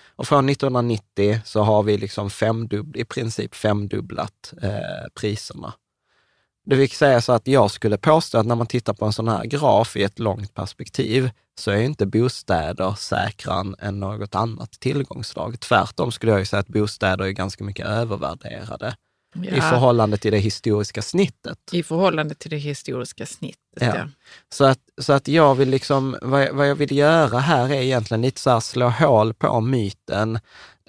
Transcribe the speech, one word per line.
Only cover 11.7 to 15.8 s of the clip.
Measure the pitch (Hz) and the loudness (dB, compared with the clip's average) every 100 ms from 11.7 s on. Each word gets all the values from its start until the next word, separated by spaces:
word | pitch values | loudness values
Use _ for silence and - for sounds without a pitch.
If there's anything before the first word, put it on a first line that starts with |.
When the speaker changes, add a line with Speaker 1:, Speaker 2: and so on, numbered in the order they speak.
Speaker 1:
är | 101 | 0
inte | 120 151 101 | 0 0 0
bostäder | 107 123 - - 90 78 - 95 101 | 2 0 -2 -2 -2 -2 -4 -4 -4
säkrare | - - 101 - - 95 | -4 -4 -4 -6 -6 -6
än, | 95 98 | -6 -8
än | 104 98 | -8 -6
något | 98 107 104 95 | -6 -8 -6 -4
annat | 117 113 110 | -4 -6 -14
tillgångsslag. | - 127 143 131 - 117 - 90 120 | -8 -4 -4 -6 -10 -12 -8 -10 -10
Tvärtom | - 113 | 0 2